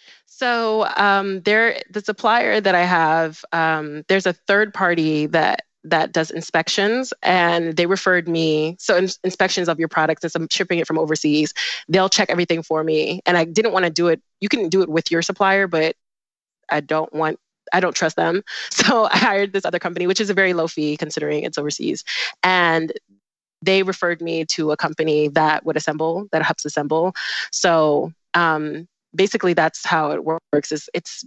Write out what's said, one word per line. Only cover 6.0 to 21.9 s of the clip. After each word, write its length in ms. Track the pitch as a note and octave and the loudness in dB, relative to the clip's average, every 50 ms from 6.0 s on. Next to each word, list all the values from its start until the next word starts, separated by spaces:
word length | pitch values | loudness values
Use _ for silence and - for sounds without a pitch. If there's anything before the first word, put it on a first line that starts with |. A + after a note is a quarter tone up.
| D#3+ - | 0 0
does 180 | - E3 D#3+ D#3+ | 0 -2 -2 -2
inspections, 840 | - E3 E3 - - E3 E3 - - - G3 G#3 A3+ B3+ C4 B3 - - | -4 -10 -10 -2 -2 -2 -2 0 -2 0 0 2 0 0 -2 -6 -8 -2
and 540 | - - F3+ F#3 F3 E3+ E3+ E3+ E3+ E3 D#3+ | 0 2 2 4 4 2 2 0 0 -2 0
they 100 | D#3+ F3 | 0 0
referred 400 | E3+ F#3+ F#3 - F#3+ F3+ F3 E3+ | 0 0 0 2 2 2 2 2
me, 500 | E3+ E3 E3 D#3+ D#3+ D#3 D3+ D#3 D#3+ F3 - | 0 -2 0 2 2 2 2 0 -2 -4 -6
so 160 | - - G3+ F3 | -2 0 2 2
ins-, 220 | F#3+ F#3 - - | 2 0 -4 -4
inspections 460 | - F#3 F#3 - F#3+ F#3 - G3 F3+ E3+ | -6 -6 0 0 0 0 0 0 0 -2
of 100 | D#3+ D3 | 0 -2
your 100 | E3 D#3+ | -2 -2
products, 340 | - E3+ D#3 D#3 D#3+ - | 0 0 2 2 0 -2
since 120 | - E3 - | -4 -6 -4
I'm 140 | E3 D#3+ D#3+ | -6 -4 -4
shipping 300 | - - F#3+ F3+ F#3 E3+ | -2 -4 -2 -2 -2 -2
it 60 | D#3+ | -2
from 120 | - E3 D#3+ | -2 0 -2
overseas, 560 | D#3+ D3+ D#3 D3+ - D3+ D3 D3+ D#3 D3 - - - - - - - - | 0 0 -2 0 2 2 2 2 2 0 -2 -6 -6 -6 -8 -10 -4 0
they'll 200 | D#3+ F#3+ F#3 F#3+ | 2 2 2 2
check 200 | - - G#3 - | 2 0 0 0
everything 340 | F#3 F3 F3 - E3+ E3 D#3+ | 0 -2 0 0 -2 -4 -2
for 180 | - D#3+ D#3 | -4 -2 -2
me. 380 | D#3 D#3+ D#3 D#3 D#3 - E3+ F#3 - | 0 0 0 0 0 -2 -4 -4 -2
And 140 | - F3 F3 | 0 2 2
I 60 | E3 | 2
didn't 280 | E3+ E3 G#3 A3 A3+ | 2 0 0 0 2
wanna 180 | F#3+ F#3+ F#3 E3+ | 0 0 0 0
do 180 | D#3+ E3+ F3 F3 | 0 0 2 2
it. 120 | E3 C#3+ _ _ _ _ | 0 0 _ _ _ _
You 80 | G3 G3+ | -4 -2
can 200 | - A#3+ G3+ E3 | -2 -2 0 0
do 140 | F3 F#3+ | 2 2
it 60 | F#3 D#3 | 2 2
with 240 | D#3 E3 D#3+ - | 0 -2 -2 0
your 100 | E3+ E3 | -2 -2
supplier, 460 | E3 - F#3+ - G3+ F#3+ F#3+ G3 G3 F3+ | -2 -2 -2 0 2 2 2 2 0 0
but 260 | E3+ D#3+ D#3 D#3+ - - _ _ _ _ _ _ _ _ _ _ _ _ _ - | 0 0 0 0 -2 -6 _ _ _ _ _ _ _ _ _ _ _ _ _ -4
I 120 | - D3+ | -4 -4
don't 320 | D3 C#3+ D#3 D#3 D#3 - - | -2 -2 -2 -2 -2 -4 -4
want, 240 | D3+ D#3+ D#3+ - - _ _ _ _ _ - | -2 -2 -2 -4 -6 _ _ _ _ _ -2
I 80 | - F#3 | 0 0
don't 140 | F#3 F3 C#3 | 0 0 0
trust 220 | - F3 D#3 - | 0 -2 -2 0
them. 260 | - E3 E3 E3+ G3 - - | 0 0 0 0 -2 -4 -6
<laughs> 220 | - - - - | -12 -12 -12 -6
So 340 | - - - - C4+ A#3 A3 | -2 0 2 4 4 4 2
I 100 | - - | 2 2
hired 360 | G#3 A3 A#3+ G3+ G3 G3+ G3+ | 2 2 2 2 0 0 0
this 120 | F#3+ G3 - | -2 -4 -4
other 140 | E3+ E3+ F3 | -2 -4 -4
company, 280 | - F3 F3 F3 F3+ | -4 -4 -4 -2 0
which 140 | F3+ F#3+ F#3+ | 0 0 0
is 80 | A3 G3 | 0 0
a 60 | G3 | 2
very 180 | F#3+ G3 F#3 | 2 2 2
low 160 | F3 E3+ D#3+ E3 | 2 0 -2 -2
fee 280 | - - D3+ D3+ D3 | -2 -4 -4 -4 -4
considering 480 | D3 - D3+ - - D3+ D3 D3+ D3 C#3+ | -4 -4 -4 -4 -4 -4 -2 -2 -2 -4
it's 120 | D3 D#3 | -4 -6
overseas. 480 | - D3 D3+ D3+ - - - | -4 -4 -4 -6 -4 -4 -4